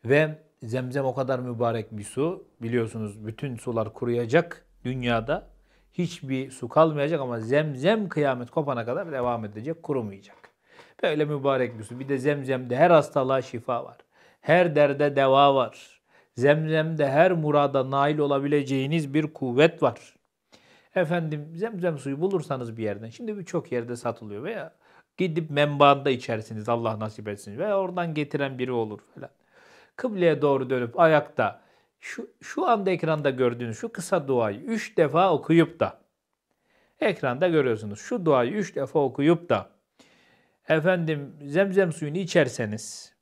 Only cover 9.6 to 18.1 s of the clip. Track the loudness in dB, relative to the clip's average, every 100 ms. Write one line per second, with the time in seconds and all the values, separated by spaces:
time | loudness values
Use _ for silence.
9.6 | -10 -10 -4 -4 -4 -12 -20 -20 -20 _
10.6 | _ -20 -20 _ -2 0 0 0 2 2
11.6 | 0 -4 -14 -12 -4 -2 0 -2 -2 -4
12.6 | -2 4 8 6 6 -2 0 0 -2 -10
13.6 | -6 -6 -6 -18 _ _ _ _ 2 4
14.6 | 4 4 4 4 0 4 6 8 8 6
15.6 | 0 -4 -20 _ _ _ _ 2 4 4
16.6 | 2 0 0 0 2 4 4 4 2 2
17.6 | 4 0 0 0 2